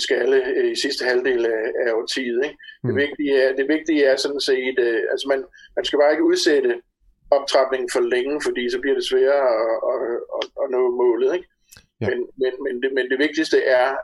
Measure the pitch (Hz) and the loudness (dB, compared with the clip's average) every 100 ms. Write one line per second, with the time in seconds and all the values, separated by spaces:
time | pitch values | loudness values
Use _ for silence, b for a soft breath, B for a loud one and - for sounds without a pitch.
0 | - 123 123 135 127 - 120 113 143 139 | -2 0 2 2 2 0 0 -2 -4 -4
1 | 127 123 131 120 113 113 113 - 123 113 | 0 0 0 0 0 -2 -2 -2 -2 -2
2 | 117 - 123 120 147 - B B 123 127 | -4 -6 -4 -2 -4 -6 B B -4 -2
3 | 143 143 143 135 131 131 135 156 156 151 | -2 -2 0 2 2 2 0 0 0 2
4 | 139 135 143 143 139 127 127 131 120 113 | 4 2 0 -4 -2 0 0 0 0 0
5 | 113 131 135 135 131 B B - - 147 | -2 -4 -2 -2 -4 B B -8 -2 2
6 | 147 156 165 180 175 143 123 120 - _ | 4 4 2 2 2 2 2 -2 -8 _
7 | _ _ - 139 139 143 131 131 123 131 | _ _ 0 0 2 2 2 0 -2 0
8 | 120 123 131 147 135 123 123 123 139 131 | 2 0 0 -2 -4 -2 -2 -2 0 0
9 | 120 131 131 143 131 113 113 113 123 127 | 2 2 4 4 2 2 0 0 -2 -2
10 | 117 120 - - 107 - 135 127 123 123 | -4 -6 -6 -8 -8 -6 -4 0 0 2
11 | 123 117 135 180 - _ B B _ - | 2 2 0 -2 -6 _ B B _ -6
12 | 113 123 120 - 127 127 139 123 131 135 | -4 -4 -6 -4 -4 -4 -6 -4 -2 -2
13 | 127 131 151 - - 208 143 127 131 139 | -2 0 0 -2 0 2 4 2 2 -2